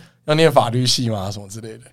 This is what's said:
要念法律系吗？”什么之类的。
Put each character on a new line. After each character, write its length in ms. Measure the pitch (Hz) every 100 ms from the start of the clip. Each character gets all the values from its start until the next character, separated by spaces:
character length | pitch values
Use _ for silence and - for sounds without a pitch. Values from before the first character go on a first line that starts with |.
| - _
要 100 | -
念 160 | 151 160
法 200 | 135 120
律 140 | 120
系 240 | 123 - 120
吗？” 220 | 107 95
什 80 | 101
么 80 | 101
之 120 | 110
类 180 | 113 113
的。 60 | -